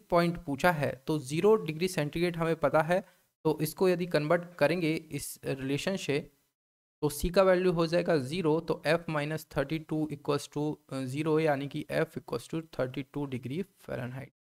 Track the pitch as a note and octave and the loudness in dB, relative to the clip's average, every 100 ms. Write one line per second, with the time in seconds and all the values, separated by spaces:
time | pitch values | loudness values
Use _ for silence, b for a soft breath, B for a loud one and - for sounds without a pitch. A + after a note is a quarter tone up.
0 | - E3+ E3+ F3 - C3+ F3+ D#3 C3+ - | 0 2 4 0 -4 2 2 4 0 -2
1 | - D#3 C3 D#3+ G3+ A3 D#3+ D#3 F3+ E3+ | -4 -4 -2 2 4 4 2 -2 -2 -2
2 | D3 E3 F3 E3 E3 D#3+ C#3+ D#3 D#3 F#3 | -2 0 -2 0 -2 2 2 4 4 0
3 | b b b _ D#3+ - - - F#3 F3 | b b b _ -2 0 -2 2 2 2
4 | F3 E3 D3+ F3 F3 - C#3+ F3+ D#3 D#3+ | 2 0 2 0 -2 2 2 2 0 -2
5 | - C#3+ - - - C3+ C3+ C#3+ - F#3+ | -4 -10 -8 -8 -6 -4 -2 -2 -2 -2
6 | - C#3 - _ _ _ _ _ _ _ | -2 -2 -4 _ _ _ _ _ _ _
7 | D3 - F3+ F#3 F#3+ F3+ F#3 E3+ E3 F3 | -4 -2 0 4 6 6 4 2 2 2
8 | F3 D#3+ B2+ F3 D#3+ D#3 E3 - C#3+ E3 | 2 0 0 0 2 2 0 -2 0 0
9 | E3+ D#3 C#3+ D#3 - D3+ C#3 D#3 D#3 D#3 | 0 -4 -2 -6 -6 -4 -2 -4 -4 -4
10 | D3+ D3 - C#3+ - D3 D3+ D3 - C3+ | -4 -4 -2 -2 -2 -4 -4 -6 -10 -8
11 | C3 C#3 D#3+ D#3 D#3+ C#3 C#3 D3+ - C#3+ | -6 -4 0 2 2 0 -4 -8 -4 -2
12 | D#3+ - - - - D#3+ D#3+ - B2+ C#3+ | -2 -6 -8 -8 -6 -8 -6 -4 -4 -6
13 | C3+ D3 C#3+ B2+ B2+ D#3 G3 _ - B2+ | -8 -6 -6 -6 -6 -6 -8 _ -10 -8
14 | B2 C3 - _ | -8 -10 -14 _